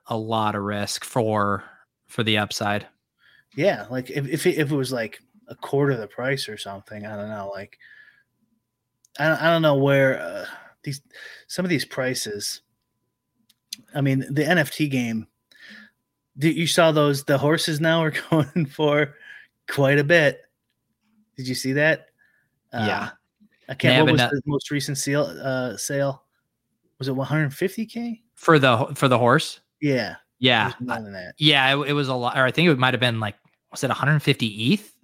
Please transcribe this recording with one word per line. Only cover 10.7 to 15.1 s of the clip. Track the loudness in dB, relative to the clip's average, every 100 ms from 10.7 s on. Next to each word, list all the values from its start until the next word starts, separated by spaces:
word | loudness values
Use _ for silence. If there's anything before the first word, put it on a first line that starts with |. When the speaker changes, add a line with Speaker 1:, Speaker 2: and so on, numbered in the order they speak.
| _
Speaker 2:
these, | -12 -12 _ -20 -20 -20 -12
some | -6
of | -2
these | -2
prices. | -2 -4 -4 -4 -6 -8 -8 -10 _ _ _ _ _ _ _ _ _ _ _ -20 _
I | -2
mean, | 0 0 0
the | 0 2
N | 2
F | 2
T | -2 -2
game. | 0 -2